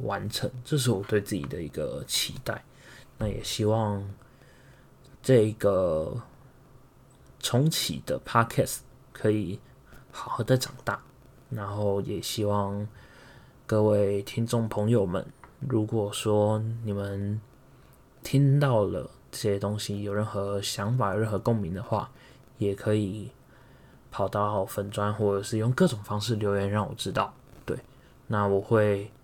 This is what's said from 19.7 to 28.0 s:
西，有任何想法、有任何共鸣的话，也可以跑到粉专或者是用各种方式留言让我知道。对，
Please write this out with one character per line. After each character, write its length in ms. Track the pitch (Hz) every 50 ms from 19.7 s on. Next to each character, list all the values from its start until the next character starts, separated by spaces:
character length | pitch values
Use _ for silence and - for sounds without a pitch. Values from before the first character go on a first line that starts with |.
| 104 104
西， 240 | - - 104 101 104
有 100 | 101 101
任 100 | 104 107
何 380 | 104 - 104 98 98 101 101
想 340 | 98 - - - 101 104 123
法、 180 | 127 117 98 95
有 60 | 104
任 100 | 110 110
何 100 | 110 95
共 180 | - 117 117 113
鸣 160 | 101 80 90
的 80 | 92
话， 300 | - - 113 104 - - - - - - - - - - - -
也 160 | 104 101 98
可 200 | 101 - 110 107
以 360 | 107 107 95 95 107 101 110 - - - - - - - - - - - - - - - -
跑 180 | - - 101 95
到 380 | - 104 104 104 107 101 98
粉 240 | 98 - - 101 101
专 240 | 101 - 104 104 104
或 240 | 107 110 101 101 98
者 60 | 101
是 140 | - - 110
用 140 | 110 120
各 140 | 127 - 185
种 160 | 180 127 104 101
方 160 | - 107 104
式 160 | 101 110 120
留 200 | 104 107 101 101
言 140 | 98 98 98
让 180 | 101 107 101 -
我 60 | 101
知 160 | - - 98
道。 220 | - - 95 - - - - - - - -
对， 120 | - - - - - - -